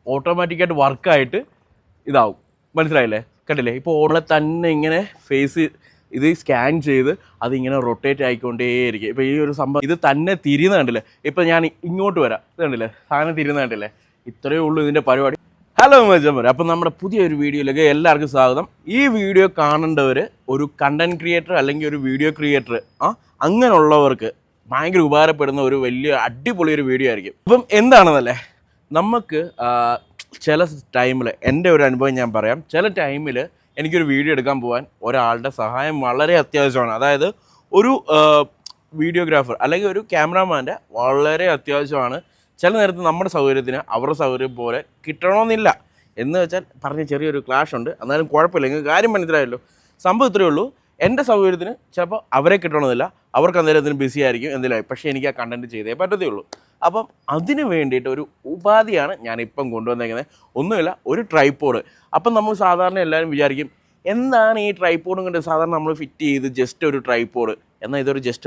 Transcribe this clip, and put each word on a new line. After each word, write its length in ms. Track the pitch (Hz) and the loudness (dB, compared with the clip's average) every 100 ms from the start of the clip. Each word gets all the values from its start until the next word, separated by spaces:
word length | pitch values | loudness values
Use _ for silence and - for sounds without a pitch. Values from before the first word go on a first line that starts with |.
| - | -6
ഓട്ടോമാറ്റിക്കായിട്ട് 640 | 135 151 175 175 170 180 151 | -4 -2 -2 -2 -2 -2 0
വർക്കായിട്ട് 560 | 135 135 185 151 127 190 277 _ _ _ _ _ - | 0 0 2 2 2 -4 -8 _ _ _ _ _ -2
ഇതാവും. 280 | 139 110 92 _ _ _ 160 | 2 2 -2 _ _ _ -4
മനസ്സിലായില്ലേ? 420 | 160 151 117 107 117 _ - | 0 2 0 -2 -8 _ -6
കണ്ടില്ലേ? 240 | 147 120 127 | -4 -4 -4
ഇപ്പോൾ 140 | 156 156 | -2 0
ഓളെ 200 | 151 160 160 | 2 0 0
തന്നെ 380 | 156 151 165 170 156 | 0 0 -2 -2 0
ഇങ്ങനെ 220 | 156 165 202 - - | 0 -2 -4 -12 -4
ഫേസ് 360 | 135 139 165 156 - _ _ _ 120 | -2 -2 -2 -4 -6 _ _ _ -2
ഇത് 80 | 147 170 | -2 0
സ്കാൻ 320 | - 127 131 160 143 | -2 0 0 0 0
ചെയ്ത് 240 | 135 131 190 _ - 117 | 0 0 -2 _ -10 -6
അതിങ്ങനെ 320 | 135 127 139 120 | -4 -2 -2 -2
റൊട്ടേറ്റ് 380 | 110 139 139 127 | -4 -4 -2 -2
ആയിക്കൊണ്ടേയിരിക്കും. 840 | 123 123 120 123 123 123 107 107 | -4 -6 -4 -2 0 -2 -4 -6
ഇപ്പോൾ 140 | 120 135 | -4 -2
ഈ 20 | 147 147 | 0 -2
ഒരു 80 | 143 | -2
സംഭവം 260 | 135 143 139 | -4 -2 -2
ഇത് 80 | 170 151 | 0 0
തന്നെ 260 | 143 170 190 147 | 2 0 -2 0
തിരിയുന്ന 300 | 143 180 196 | 2 4 2
കണ്ടില്ലേ? 240 | 127 113 - _ 147 | 2 -2 -6 _ -6
ഇപ്പോൾ 140 | 147 165 | -2 2
ഞാൻ 120 | 165 160 - 175 | 2 0 -6 -8
ഇങ്ങോട്ട് 300 | 180 202 175 127 | -4 -2 0 0
വരാം, 160 | 110 _ - | -2 _ -6
ഇത് 60 | 156 | -4
കണ്ടില്ലേ? 240 | 120 113 - - | -4 -6 -10 -6
സാധനം 260 | 143 160 156 | -2 -2 -2
തിരിയുന്ന 220 | 147 147 127 | -2 -2 -2
കണ്ടില്ലേ? 240 | 107 104 _ _ _ - | -6 -10 _ _ _ -20
ഇത്രയേ 300 | - 139 160 156 | -10 -4 -2 0
ഉള്ളൂ 160 | 156 147 | 0 0
ഇതിൻ്റെ 180 | 147 131 | 0 2
പരിപാടി. 300 | 131 139 147 _ _ _ - | 2 0 -4 _ _ _ 4
ഹലോ 180 | 262 277 220 | 8 8 8
മച്ചന്മാരെ, 400 | 175 147 135 117 | 6 4 2 2
അപ്പം 140 | 131 170 | 2 0
നമ്മുടെ 200 | 165 165 156 | 0 -2 -4
പുതിയൊരു 340 | 190 214 175 147 | -4 0 0 0
വീഡിയോയിലേക്ക് 420 | 147 143 139 139 151 | -2 -2 -2 2 4
എല്ലാവർക്കും 380 | 147 165 147 147 | 4 4 4 2
സ്വാഗതം. 340 | 135 131 131 180 _ - 233 | 2 4 2 -4 _ -4 0
ഈ 20 | 277 220 | 2 2
വീഡിയോ 280 | 196 190 190 185 | 2 4 4 2
കാണേണ്ടവർ 580 | 147 151 160 156 135 131 208 _ - 135 | 0 0 0 0 2 0 -4 _ -6 -4
ഒരു 120 | 147 - | -4 -2
കണ്ടന്റ് 380 | 143 147 170 170 | -2 0 -2 -2
ക്രിയേറ്റർ 320 | 165 170 165 175 | -2 -2 0 0
അല്ലെങ്കിൽ 260 | 139 147 151 | 0 -2 -4
ഒരു 80 | 147 135 | -4 -4
വീഡിയോ 240 | 135 151 156 | -2 -2 -2
ക്രിയേറ്റർ, 340 | 147 143 123 113 - - 156 | 0 0 -2 -6 -8 -4 -4
ആ, 40 | 226 _ - 151 | -4 _ -4 0
അങ്ങനെയുള്ളവർക്ക് 840 | 214 254 180 151 151 139 127 110 - _ _ - | 2 4 6 6 6 4 0 -6 -10 _ _ -8
ഭയങ്കര 300 | 127 160 185 156 | -6 0 2 4
ഉപകാരപ്പെടുന്ന 540 | 147 160 151 139 139 131 | 4 4 2 -2 -2 0
ഒരു 100 | 135 | 0
വലിയ 300 | 127 127 147 135 117 | -2 -4 -2 -2 -2
അടിപൊളി 440 | 120 147 196 160 151 | -4 -6 -2 0 0
ഒരു 60 | 131 | 0
വീഡിയോ 220 | 127 131 | 0 0
ആയിരിക്കും. 240 | 107 95 - - | -2 -6 -8 2
അപ്പം 140 | 247 - 208 | 2 4 2
എന്താണെന്നല്ലേ, 540 | 240 254 175 143 120 123 - _ _ _ - 156 | 8 8 8 6 2 -4 -10 _ _ _ -6 -2
നമുക്ക്, 440 | 196 233 - 156 170 - 120 | 0 -2 -4 -6 -6 -6 -2
ആ, 20 | 123 120 120 _ - - - - | 0 0 -2 _ -20 -20 -6 0
ചില 200 | 156 175 151 - 123 | 2 0 -4 -4 0
ടൈമിൽ 320 | 127 131 113 - 123 | 0 0 -4 -4 -2
എൻ്റെ 200 | 143 180 156 | 0 4 6
ഒരു 80 | 139 | 4
അനുഭവം 260 | 127 139 127 | 2 0 0
ഞാൻ 120 | 120 107 | -2 -2
പറയാം. 200 | 107 143 - | -2 -2 -4
ചില 140 | 156 208 185 | -2 -2 -2
ടൈമിൽ 400 | 147 143 151 123 165 _ _ - | -4 -4 -6 -4 -6 _ _ -8
എനിക്കൊരു 260 | 156 170 156 | -2 0 0
വീഡിയോ 200 | 139 147 143 | 0 0 0
എടുക്കാൻ 220 | 131 139 | 0 -2
പോകാൻ 200 | 120 120 143 _ 113 | -2 -6 -6 _ -4
ഒരാളുടെ 440 | 131 117 117 127 131 | 0 0 0 -4 -6
സഹായം 380 | 110 123 151 151 127 | -6 -4 -4 -4 -2
വളരെ 300 | 127 156 175 | 0 2 2
അത്യാവശ്യമാണ്. 500 | - 147 139 127 117 110 | 2 0 0 0 -2 0
അതായത് 300 | 139 143 175 - _ _ _ 190 | 0 0 0 -4 _ _ _ 2
ഒരു, 120 | 233 269 - 156 | 4 2 2 4
ആ, 40 | 151 151 147 _ - _ _ 156 | 6 4 2 _ -20 _ _ -6
വീഡിയോഗ്രാഫർ 540 | 160 170 165 151 123 113 131 | -2 -2 0 0 0 -2 -2
അല്ലെങ്കിൽ 220 | 175 202 | 0 -2
ഒരു 80 | 185 143 | -4 -4
ക്യാമറാമാൻ്റെ 600 | 165 156 180 190 151 127 208 _ 110 | 0 0 0 0 -2 -4 -10 _ -4
വളരെ 480 | 123 139 151 160 180 147 | 0 2 2 0 0 -2
അത്യാവശ്യമാണ്. 640 | 147 143 139 147 123 143 - _ _ - | -2 -4 -2 -4 -4 -6 -12 _ _ -2
ചില 100 | 175 220 | 0 2
നേരത്ത് 220 | 196 175 170 | 2 0 -2
നമ്മുടെ 220 | 170 190 165 | -2 -2 0
സൗകര്യത്തിന് 440 | 139 135 123 131 - 117 | 0 0 -2 -6 -4 -4
അവരുടെ 220 | 135 151 | -2 -2
സൗകര്യം 320 | 139 127 131 120 | -2 -2 -6 -6
പോലെ 220 | 120 120 - _ 156 | -6 -6 -8 _ -14
കിട്ടണമെന്നില്ല. 640 | 151 180 202 226 220 202 - _ _ _ - | -4 0 2 2 2 2 0 _ _ _ -8
എന്ന് 140 | 127 180 | -4 -2
വെച്ചാൽ 220 | 170 185 180 _ | -2 -4 -10 _
പറഞ്ഞ 220 | 139 147 147 | -10 -8 -4
ചെറിയൊരു 300 | 143 156 139 127 | -4 -2 -4 -2
ക്ലാഷ് 260 | 131 156 123 | -2 0 -4
ഉണ്ട്, 120 | 123 - | -8 -8
എന്നാലും 240 | 120 147 156 | -4 -2 0
കുഴപ്പമില്ല, 340 | 151 170 175 131 | 2 2 2 -2
നിങ്ങൾക്ക് 220 | 151 147 | -2 0
കാര്യം 200 | 170 226 208 | 2 2 0
മനസ്സിലായല്ലോ. 420 | 165 156 127 120 _ _ _ _ 185 | 0 0 0 -6 _ _ _ _ -2
സംഭവം 220 | 214 262 | 2 2
ഇത്രയേ 180 | 196 180 | 2 2
ഉള്ളൂ. 140 | 147 196 - _ - 180 | 2 -2 -8 _ -2 -2
എൻ്റെ 180 | 254 269 | 0 0
സൗകര്യത്തിന് 420 | 208 190 175 180 - _ - | 2 2 0 -6 -12 _ -6
ചിലപ്പോൾ 240 | 170 - - 131 | -6 -6 -4 0
അവരെ 180 | 151 196 | 2 2
കിട്ടണമെന്നില്ല, 440 | 170 151 135 123 175 - _ 120 | 0 -2 0 -2 -4 -10 _ 0
അവർക്ക് 220 | 175 175 | 2 2
അന്നേരം 180 | 156 156 | 2 2
എന്തിനും 160 | 143 143 | 2 -2
ബിസി 160 | 135 139 135 | -4 -2 -2
ആയിരിക്കും, 240 | 117 143 135 | -2 -6 -6
എന്തിലായി, 280 | 127 113 101 | -4 -4 -6
പക്ഷേ 140 | 127 151 | -10 -8
എനിക്ക് 160 | 135 139 | -6 -6
ആ 20 | 131 | -6
കണ്ടന്റ് 280 | 117 120 120 | -8 -10 -12
ചെയ്തേ 200 | 113 107 123 | -12 -10 -6
പറ്റത്തേ 280 | 185 196 165 | -4 -4 -4
ഉള്ളൂ. 120 | 101 - - _ _ 170 | -6 -10 -20 _ _ -2
അപ്പം 160 | 202 - _ - | -2 -6 _ -6
അതിന് 300 | 151 175 294 269 | -4 -2 -2 -2
വേണ്ടിയിട്ട് 360 | 165 139 127 127 | -2 -2 -2 -4
ഒരു 100 | 131 151 _ 131 | -8 -10 _ -12
ഉപാധിയാണ് 600 | 170 196 220 220 180 143 107 117 | -4 2 2 2 0 -2 -6 -10
ഞാനിപ്പം 400 | 113 113 - 131 | -8 -8 -8 -6
കൊണ്ടുവന്നേക്കുന്നത്. 520 | 113 113 120 117 113 147 _ _ 120 | -6 -4 -4 -6 -8 -12 _ _ -6
ഒന്നുമില്ല, 320 | 165 214 160 - - | -2 -2 -2 -4 -4
ഒരു 120 | 165 226 | -4 0
ട്രൈപോഡ്. 480 | 156 139 135 143 120 - _ _ 147 | 2 2 2 -2 -2 -6 _ _ -2
അപ്പം 160 | 240 220 | 0 0
നമ്മൾ 180 | 214 202 | 0 0
സാധാരണ 340 | 190 175 180 190 165 | 0 2 0 -2 -2
എല്ലാവരും 240 | 160 165 143 | -2 -2 0
വിചാരിക്കും, 340 | 143 135 147 _ _ _ 180 | 0 -2 -8 _ _ _ -6
എന്താണ് 460 | 220 262 247 220 226 208 | -4 0 2 2 2 -2
ഈ 40 | 170 | -2
ട്രൈപോഡും 440 | 180 165 170 185 185 | -2 -2 -4 -6 -4
കൊണ്ട് 120 | 175 165 | -6 -2
സാധാരണ 240 | 160 165 160 | -2 -2 -2
നമ്മൾ 160 | 156 156 | -4 -6
ഫിറ്റ് 240 | 143 - 151 | -10 -6 -2
ചെയ്ത് 180 | 139 131 127 | -2 -2 -4
just 200 | 127 - 156 | -4 -2 -4
ഒരു 120 | 139 127 | -2 -2
ട്രൈപോഡ്? 480 | 120 110 120 113 - _ _ 107 | -2 -2 -4 -4 -6 _ _ -8
എന്നാൽ 140 | 139 135 | -4 -2
ഇതൊരു 160 | 139 123 | -4 -4
just 160 | 117 | -6